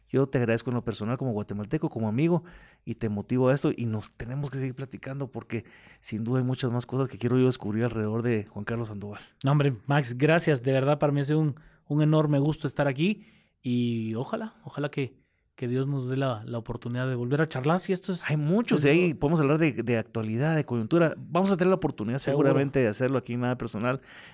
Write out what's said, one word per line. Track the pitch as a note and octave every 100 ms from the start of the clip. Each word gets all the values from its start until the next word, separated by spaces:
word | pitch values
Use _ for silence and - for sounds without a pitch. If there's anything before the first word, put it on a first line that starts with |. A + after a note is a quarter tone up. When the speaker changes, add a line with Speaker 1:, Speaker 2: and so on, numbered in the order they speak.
| _
Speaker 1:
yo | C3 C#3
te | C#3
agradezco | A#2 A2+ -
en | B2
lo | A2+
personal | G2+ G#2 B2+
como | C3+
guatemalteco, | G#2 G#2 G2+ G#2+ D#3+ D#3
como | - A2
amigo, | A2 E3 F3 E3+ - - _ -
y | A2+
te | A2+
motivo | G#2 - B2+ B2+
a |
esto. | C#3 D#3+ -
Y | A#2
nos | A2 G2+
tenemos | _ A2 C3 C#3+
que | C3+
seguir | C3 B2+
platicando | C3+ - - C#3 C3+
porque | A#2 - A#2 - - - -
sin | - G#2+
duda | A2+ B2+
hay | B2+
muchas | B2 B2+
más | A#2+ A#2
cosas | B2+ C3
que | F#2+
quiero | A#2 B2+
yo | B2+
descubrir | B2 G2+ G#2
alrededor | A#2+ A2 G#2+ A2+
de | A#2+ A2+ G#2
Juan | -
Carlos | G2+ A#2 A2+
Sandoval. | G#2+ G2+ G#2 - _
Speaker 2:
No, | C3+
hombre, | D3 C#3+ A#2+ -
Max, | C#3+ B2 A#2+
gracias. | D3+ E3 E3+ C#3
De | B2
verdad, | C3+ C3+ D3
para | D3+
mí | C#3+
ha | C#3
sido | D3+
un, | D#3 C3 - _ _
un | D3
enorme | D3+ D#3 D3+ D3
gusto | C#3 D3+ C#3+
estar | - C#3
aquí | C3 F3 G#3 - _ _ _
y | B2+ B2 A#2+ A#2 A2 A2
ojalá, | C3+ A#3 A3 -
ojalá | - - D3
que | - C3 - _ _ _ -
que | B2
Dios | B2+ C3+
nos | C#3+ B2+
dé | C3
la, | C3+ A2 A#2
la | A#2
oportunidad | A2+ A#2 B2 B2 C3
de | B2
volver | A#2+ C#3+
a | D#3+
charlar, | C3+ C3+ F3
si | F3+
esto | F#3 -
es, | F3+ -
Speaker 1:
Hay | D3+
muchos, | D3 F#3+ A#3 F#3+
Speaker 2:
es | C#3
Speaker 1:
y |
ahí | D#3+ F3+
Speaker 2:
nuevo. | C3+
Speaker 1:
podemos | C#3+ E3
hablar | C#3 D#3
de, | D#3+
de | A2 A2+ A#2
actualidad, | G#2+ A2+ G#2+ A2 D3 D#3+
de | C#3
coyuntura. | A#2+ A2 E3+ E3 -
Vamos | C3 D#3+ G3
a | F#3+
tener | F3+
la | F#3
oportunidad | D#3 - G#2+ B2+
Speaker 2:
Seguro. | - C#3+ C#3
Speaker 1:
seguramente | C3+ C#3 C3+
de | A#2+
hacerlo | G#2 C3 C3+
aquí | -
en | A#2+
Nada | B2 B2
Personal. | A#2+ G#2+ A#2+ C3+ - - -